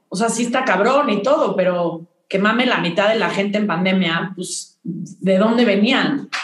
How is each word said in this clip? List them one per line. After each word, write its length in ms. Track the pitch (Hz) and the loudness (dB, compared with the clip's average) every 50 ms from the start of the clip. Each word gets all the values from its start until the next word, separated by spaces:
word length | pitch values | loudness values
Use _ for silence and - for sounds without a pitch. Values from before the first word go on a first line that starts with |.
| _ - | _ -10
O 60 | - | -4
sea, 140 | 180 226 226 | -2 -2 -2
sí 140 | 220 226 240 | 0 -2 -2
está 200 | 233 240 269 240 | -2 -2 -2 0
cabrón 460 | 220 190 185 202 233 262 285 294 247 | 2 2 2 2 2 2 2 2 2
y 120 | 208 - | 0 0
todo, 340 | - 254 285 320 294 214 185 | 0 2 2 2 2 0 0
pero 520 | 190 180 180 180 175 175 165 160 165 - - _ _ _ - | 0 0 0 0 0 -2 -4 -4 -6 -12 -18 _ _ _ -6
que 100 | - 190 | -2 0
mame 260 | 202 214 226 240 254 | 2 2 2 2 0
la 140 | 247 220 175 | 0 0 0
mitad 300 | 175 175 170 196 196 208 | -2 -2 0 0 2 2
de 100 | 226 220 | 2 2
la 100 | 190 170 | 0 -2
gente 280 | - 196 196 202 202 208 | -2 -2 -2 -2 0 -2
en 100 | 208 190 | -2 0
pandemia, 640 | 165 170 185 190 190 190 180 165 165 170 - - 190 | 0 0 0 2 2 2 2 2 0 -2 -4 -6 -8
pues, 440 | - 180 - - - - - _ _ - | -10 -10 -10 -10 -12 -12 -14 _ _ -12
¿de 540 | - 170 - - - - - - 185 190 190 | -10 -10 -10 -10 -12 -12 -4 0 2 2 4
dónde 280 | 208 226 233 240 240 | 4 4 4 4 2
venían, 640 | 208 196 196 208 240 269 226 185 156 - - - - - - | 2 4 2 2 2 2 2 0 0 -2 -4 -6 -8 -10 -10